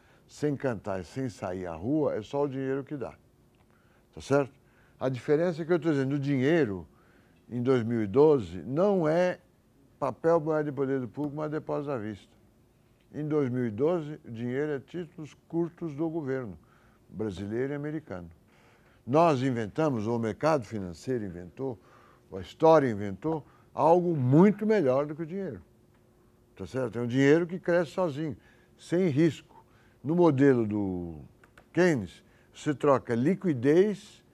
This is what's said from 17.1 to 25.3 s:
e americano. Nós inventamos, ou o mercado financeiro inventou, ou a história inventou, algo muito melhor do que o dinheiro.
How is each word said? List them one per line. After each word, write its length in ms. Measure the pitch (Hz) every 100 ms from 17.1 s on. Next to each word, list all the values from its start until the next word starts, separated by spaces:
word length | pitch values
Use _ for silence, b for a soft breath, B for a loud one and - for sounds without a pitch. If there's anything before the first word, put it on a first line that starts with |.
| 90 110 87 101 110 135
e 20 | 147
americano. 540 | 147 156 156 92 85 85 b b b b b b -
Nós 360 | 143 170 139
inventamos, 640 | 135 117 107 95 156 120 104
ou 80 | 120
o 40 |
mercado 440 | 113 101 151 156
financeiro 640 | 107 110 92 85 - 127 101
inventou, 520 | 85 90 - 131 127 B B B B _
ou 80 | 95
a 40 |
história 480 | 90 - 160 160 135
inventou, 560 | 104 101 95 156 160 b b b
algo 420 | - 147 175 175 160
muito 500 | 123 143 202 208 214
melhor 400 | 214 139 131 147
do 80 |
que 100 | 151
o 20 |
dinheiro. 360 | 165